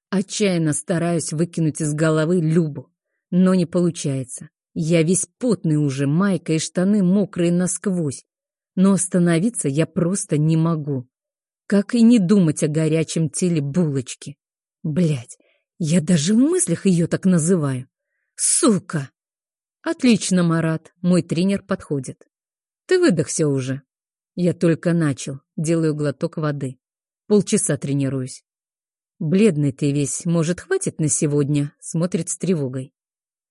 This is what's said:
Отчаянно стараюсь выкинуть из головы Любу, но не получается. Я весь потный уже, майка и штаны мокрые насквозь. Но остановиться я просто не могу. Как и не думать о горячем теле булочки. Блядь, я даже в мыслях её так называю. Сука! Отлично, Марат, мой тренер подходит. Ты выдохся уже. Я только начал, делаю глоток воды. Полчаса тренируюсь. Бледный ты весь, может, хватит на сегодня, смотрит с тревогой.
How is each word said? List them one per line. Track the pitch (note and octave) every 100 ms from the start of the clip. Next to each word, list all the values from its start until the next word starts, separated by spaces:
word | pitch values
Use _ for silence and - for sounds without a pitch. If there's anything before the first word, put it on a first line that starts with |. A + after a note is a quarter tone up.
| -
Отчаянно | F#3+ - - G3+ F3 D#3
стараюсь | C#3+ - E3 E3+ E3+ -
выкинуть | D#3 F3 E3+ D#3+ -
из | D3+
головы | D3+ D#3+ D#3 D#3 F#3
Любу, | D#3 E3 D#3 C3+ - _ _ _ -
но | F3+ F#3
не | F#3 E3+
получается. | F3+ F3 E3 D3 C3+ B2+ - D#3 _ _
Я | - D#3 E3+
весь | D#3+ F3+ - -
потный | B3+ - D#3+ D3+
уже, | D3 C3 C#3
майка | D#3+ G3+ F3 -
и | D#3+
штаны | - F3+ F#3+ G#3+
мокрые | F3+ G3+ F#3 F3+ E3+
насквозь. | F3 F3+ - G3+ F3+ D3 - - _ _ _ _ F#3
Но | F#3+
остановиться | F#3+ - F3+ F3 E3 A3+ - C#3+
я | C#3+ D#3+
просто | E3+ E3+ G3 - D3+
не | D#3 D#3+
могу. | E3 D#3 D3 C3 - _ _ _ _ _ -
Как | G3+ - A#3+
и |
не | A3+ A#3+
думать | E3+ G#3 D#3+ D3
о | D3+
горячем | D#3 D#3 D#3+ D#3 E3+ D#3
теле | - F3+ D#3+
булочки. | C#3 F3 D#3 C3+ B2 - D3 - _ _ _ _
Блядь, | D#3+ D3 D#3+ C3+ - - _ _ _ -
я | D3+ F3+
даже | D#3 E3+ E3
в | A3
мыслях | D4 F4+ - E3 G3
её | E3+ E3
так | D#3+
называю. | F#3+ F3 D#3+ F#3 C#3 B2+ - _ _ _ _ -
Сука! | - - D4+ F#3+ - D#3 C3 _ _ _ _ _ _ _
Отлично, | D#4+ E4 B3+ G#3+ - F3+
Марат, | E3+ E3 E3 D#3+ - _
мой | F3+ F3+
тренер | E3+ E3 F#3+ G3
подходит. | - F#3+ - C#3+ - - _ _ _ _ _ _ -
Ты | F#4
выдохся | E4+ D#3+ - - D3+
уже. | C3+ B2+ C3+ _ _ _ _ _ -
Я | F3
только | E3+ F3 D3+ F3
начал, | E3+ D3+ C3 D3+ C#3 _ -
делаю | D#3 E3 D#3 D3+
глоток | D3 - E3 -
воды. | D3+ C#3+ C3+ - _ _ _ _ -
Полчаса | G#3 - G#3 - C#3+
тренируюсь. | C#3 C#3 C3+ C3+ B2+ - _ _ _ _ _ _ _ -
Бледный | D#3 F#3+ G#3+ D3 C#3+
ты | - C#3+
весь, | C#3+ C3+ - E3+
может, | E3+ D#3+ F3
хватит | - F#4+ - -
на | D3+
сегодня, | - D#3 D3 C#3 D3 D3 -
смотрит | - E3 F3+ F3 -
с | -
тревогой. | F3 E3 C3 C3 C#3+ _ _ _ _ _ _